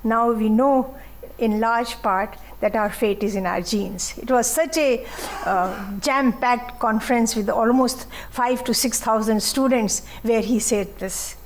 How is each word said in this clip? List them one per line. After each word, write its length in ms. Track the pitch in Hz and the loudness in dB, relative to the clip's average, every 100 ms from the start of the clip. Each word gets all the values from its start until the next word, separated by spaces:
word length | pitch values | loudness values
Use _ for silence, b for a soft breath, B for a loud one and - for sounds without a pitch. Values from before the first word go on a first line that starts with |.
Now 260 | 220 226 233 | 2 2 2
we 180 | 226 214 | 2 4
know 460 | 220 277 262 254 B B B - - | 4 6 4 2 B B B -16 -2
in 220 | 233 214 | 0 2
large 420 | 226 233 240 - | 2 2 -2 -2
part 340 | 214 190 208 - B B | 0 0 -2 -8 B B
that 140 | 208 220 | -2 0
our 140 | 208 | -2
fate 320 | - 214 202 | 0 0 0
is 140 | 202 202 | -2 -2
in 100 | 185 | -2
our 140 | 180 | -2
genes." 540 | 175 214 190 196 - - | -2 -2 -2 -6 -8 -8
It 120 | 240 | 2
was 180 | 254 233 | 2 2
such 280 | 320 330 320 | 0 0 2
a, 300 | 285 240 B B B 392 175 | 2 2 B B B -6 -2
uh, 240 | 190 185 196 196 202 | 0 0 -4 -8 -4
jam-packed 800 | 285 269 262 - 247 247 - - | 0 2 2 2 0 0 -2 -2
conference 560 | - 220 - 240 233 226 | 0 0 2 2 2 0
with 120 | 202 | 0
almost 580 | - 226 262 247 262 - B B | 2 4 4 4 0 -10 B B
five 340 | - 247 254 | -2 0 0
to 100 | 254 | 0
six 240 | 226 254 - | 0 0 0
thousand 420 | 233 220 214 214 | 0 2 2 0
students 640 | 196 - 269 247 208 - B B | 0 2 2 2 2 -2 B B
where 180 | 220 226 | 0 0
he 180 | 208 233 | 2 0
said 400 | - 208 196 - | 2 0 -2 -8
this. 380 | 190 - - - | -8 -8 -10 -12